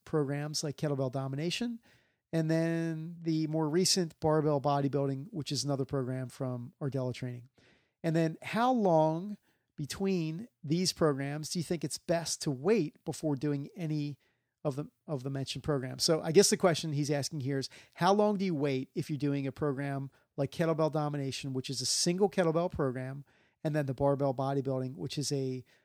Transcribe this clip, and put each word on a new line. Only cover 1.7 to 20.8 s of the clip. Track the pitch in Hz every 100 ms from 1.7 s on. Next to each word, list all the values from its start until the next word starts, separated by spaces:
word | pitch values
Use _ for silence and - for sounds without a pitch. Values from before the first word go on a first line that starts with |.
| 226 - _ _ _ _
and | 165 160
then | 160 165 165 165 160 160 170
the | 165 156 156
more | 156 156
recent | 160 185 - 170 -
barbell | 160 156 151 143
bodybuilding, | 143 143 143 139 139 135 160
which | 196 135
is | 139
another | 139 135
program | 135 143 127 131 127
from | - 131 123 120 -
Ardella | 147 135 127
Training? | 120 127 123 120 _ _ _ _ _
And | 165
then | 160 160 160
how | - 208 247
long | 254 202 160 156 160 202 202 _ _ _ -
between | 147 - 196 190 160 160 233 _
these | 147 165 185
programs | - 160 135 139 147 156
do | 185
you |
think | 156 175
it's | 143 -
best | - 170 160 -
to | -
wait | 127 151 226 156 -
before | - - 160 139
doing | 147 143 147 -
any | 160 151 147 143 _ _ _ _
of | 156 135
the, | 151 _ -
of | 147
the | 127
mentioned | 135 131 139
programs?" | - 143 127 127
So | - 160
I | 170
guess | 160 202
the | 214
question | 190 156 160
he's | 143 143
asking | 147 135 156
here | 131 139
is, | 131 - -
how | - 170
long | 208 208 208
do |
you | 196
wait | 156 143 131 135
if | - 151
you're | 147
doing | 143 143 135
a |
program | - 151 135 143 139 135 - _ -
like | 139
kettlebell | - 165 160